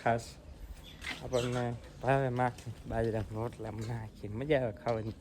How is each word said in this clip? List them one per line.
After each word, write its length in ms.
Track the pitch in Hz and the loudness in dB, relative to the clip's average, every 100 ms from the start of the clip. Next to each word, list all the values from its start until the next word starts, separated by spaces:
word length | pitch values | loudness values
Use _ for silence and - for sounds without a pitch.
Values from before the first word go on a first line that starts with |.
ખાસ. 200 | 117 117 - - - - - - - - - - | 4 4 0 -14 -16 -14 -12 -12 -14 -10 -8 -8
આપણને 520 | 120 127 123 123 120 117 - - | 0 2 2 2 0 -2 -8 -2
ભાવે 260 | 123 135 135 | 4 6 6
માખણ 600 | 123 123 - - - - | 4 2 2 -10 -10 -2
બાજરાના 540 | 113 113 110 110 107 | 2 2 2 -2 -2
રોટલામાં 460 | 120 - 110 107 113 | -4 -4 -6 -4 -4
નાખીને 460 | 117 110 - 104 | -4 -6 -8 -6
મજા 260 | 107 147 143 | -4 4 4
આવે 120 | 120 | 4
ખાવાની. 400 | - 117 113 107 - | 0 0 0 -2 -6